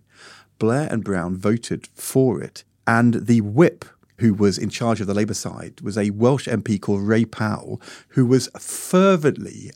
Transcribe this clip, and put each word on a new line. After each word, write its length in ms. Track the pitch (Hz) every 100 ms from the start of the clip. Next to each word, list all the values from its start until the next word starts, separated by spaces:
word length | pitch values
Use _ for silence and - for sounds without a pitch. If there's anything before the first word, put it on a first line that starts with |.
| _ _ - - _ _
Blair 300 | 110 131 151
and 120 | 113
Brown 340 | 98 95 85 92
voted 500 | 104 113 - 78 -
for 480 | - - 135 131 90
it. 220 | - - - _ -
And 400 | 117 120 110 107
the 140 | 117
whip, 440 | 104 110 170 - - _ _ _
who 160 | 113
was 240 | 98 101 90
in 120 | 104
charge 320 | - 120 110
of 40 | 98
the 80 |
Labour 220 | 101 110 104
side, 460 | - 90 - -
was 180 | 107 104
a 100 | 104
Welsh 380 | 101 120 135 -
M 160 | 117
P 160 | - 101
called 220 | - 101
Ray 240 | 101 113 110
Powell, 540 | - 107 101 - 104 - - _
who 160 | - 120
was 240 | 131 - -
fervently 1120 | - - - 185 196 185 147 98 98 107 -